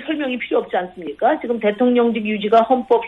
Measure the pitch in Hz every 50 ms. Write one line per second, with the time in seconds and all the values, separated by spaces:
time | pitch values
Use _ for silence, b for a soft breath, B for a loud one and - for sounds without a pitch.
0 | 254 - 311 294 294 262 254 233 - - - 254 202 - - 190 180 180 - -
1 | 170 151 - - 208 240 311 302 - 233 240 226 214 208 202 208 247 247 247 240
2 | 233 233 220 226 208 208 214 202 208 208 202 226 226 233 262 247 240 - 233 226
3 | -